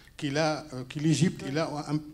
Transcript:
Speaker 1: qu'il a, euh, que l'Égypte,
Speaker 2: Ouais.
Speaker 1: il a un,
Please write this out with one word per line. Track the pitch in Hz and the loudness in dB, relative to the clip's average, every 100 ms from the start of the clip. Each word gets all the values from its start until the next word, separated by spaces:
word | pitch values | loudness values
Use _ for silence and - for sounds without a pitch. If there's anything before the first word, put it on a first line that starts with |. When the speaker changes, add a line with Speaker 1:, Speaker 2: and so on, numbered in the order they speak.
| - - | -20 -8
Speaker 1:
qu'il | 147 139 | -2 2
a, | 156 147 - | 2 0 -6
euh, | 127 127 | -10 -8
que | 151 | 0
l'Égypte, | 156 135 180 - | 4 6 4 2
Speaker 2:
Ouais. | 135 | -4
Speaker 1:
il | 139 | -2
a | 151 147 - | -2 -4 -4
un, | 151 - | -4 -4